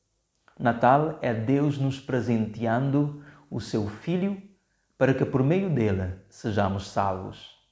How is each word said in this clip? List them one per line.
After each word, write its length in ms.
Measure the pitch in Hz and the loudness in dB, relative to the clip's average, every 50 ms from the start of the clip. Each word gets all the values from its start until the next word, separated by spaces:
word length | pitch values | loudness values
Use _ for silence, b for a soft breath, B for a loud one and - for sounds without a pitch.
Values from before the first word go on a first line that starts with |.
| _ _ _ _ _ _ _ _ _ _ _ - | _ _ _ _ _ _ _ _ _ _ _ -2
Natal 580 | - 120 117 120 - 120 135 147 156 156 156 - | 0 0 2 4 4 6 6 6 4 0 -4 -4
é 120 | - 127 113 | -4 -4 -2
Deus 440 | 110 110 113 135 139 143 147 139 - | -2 0 0 2 2 2 0 0 0
nos 220 | 135 135 131 - | -2 -2 -2 -4
presenteando 1200 | - - 131 123 110 120 117 113 110 107 104 104 113 113 113 123 139 139 135 147 147 147 147 B B B B B B B - | -6 -2 -2 -2 0 2 0 0 0 -2 -4 -4 -2 0 0 0 0 2 2 2 0 0 -2 B B B B B B B -8
o 80 | 123 | -8
seu 260 | 104 - - 113 104 101 | -6 -4 -2 -2 -2 -2
Filho 540 | - - - - 175 185 180 202 202 190 - - - _ _ _ _ _ _ _ _ _ | -6 -8 -6 -4 -2 -2 -2 -2 -4 -6 -10 -18 -20 _ _ _ _ _ _ _ _ _
para 160 | 131 127 131 | 2 2 4
que 100 | 135 135 | 2 0
por 200 | - - 127 127 | 0 2 2 2
meio 260 | 139 170 190 190 190 | 4 2 2 2 0
dele 460 | 151 123 110 104 95 95 92 87 90 - - _ | 0 2 2 2 2 0 -2 -4 -6 -10 -14 _
sejamos 600 | - - - 120 101 107 101 95 98 101 95 - | -20 -8 -6 -2 0 0 0 0 -2 -4 -6 -4
salvos. 680 | - - 98 98 95 92 95 98 101 - - - - _ _ _ | -2 -2 0 0 -2 -4 -8 -12 -14 -14 -18 -20 -20 _ _ _